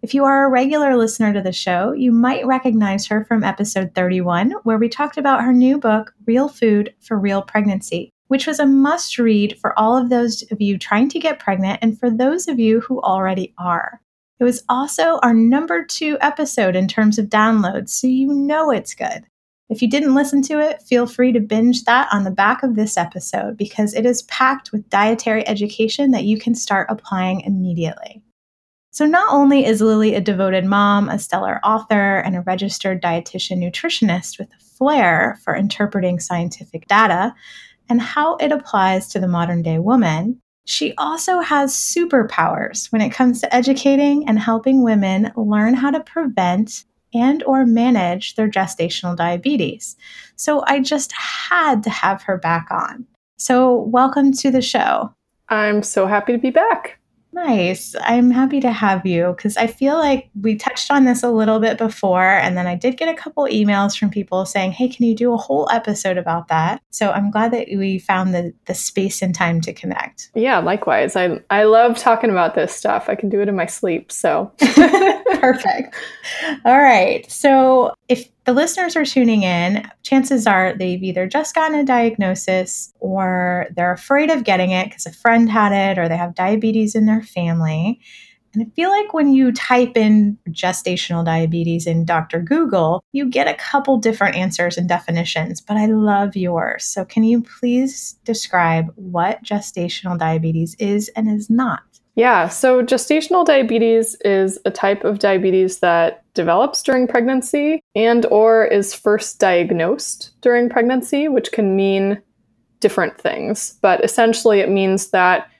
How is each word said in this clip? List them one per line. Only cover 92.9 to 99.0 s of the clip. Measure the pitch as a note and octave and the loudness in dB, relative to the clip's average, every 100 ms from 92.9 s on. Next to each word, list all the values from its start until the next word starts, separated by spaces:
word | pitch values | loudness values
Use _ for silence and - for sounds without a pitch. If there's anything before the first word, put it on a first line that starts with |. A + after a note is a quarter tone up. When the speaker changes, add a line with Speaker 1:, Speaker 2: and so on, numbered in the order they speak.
| F3+ _ | -2 _
Speaker 1:
you | C4+ C4+ | -4 -2
get | B3 C#4+ | 0 -2
a | |
couple | - - C#4+ C#4 C4 | -4 -4 -2 2 2
different | A3+ A3 G3 | 0 0 -2
answers | - F#3 E3+ F3 F3 | 0 -4 -2 -4 -2
and | F3 | -2
definitions, | F3 F3 E3 E3+ E3 D#3+ F3+ | -2 -2 -4 -2 -4 -6 -8
but | - G#3 | -4 -2
I | G#3+ | 2
love | G#3+ G#3+ G3+ G3+ | 2 2 2 0
yours. | G3 F3+ E3 A#1+ - | -2 -2 -2 -4 -6
So | - - | -8 -8
can | F#3 - | -4 0
you | A3 A#3 A#3 - | 2 2 -2 -6
please | B3 A#3+ C4 C4 - - | -2 0 -2 -6 -16 -14
describe | - A3 - F3+ E3 E3 E3 | -8 -6 -2 0 2 0 -2
what | - | -8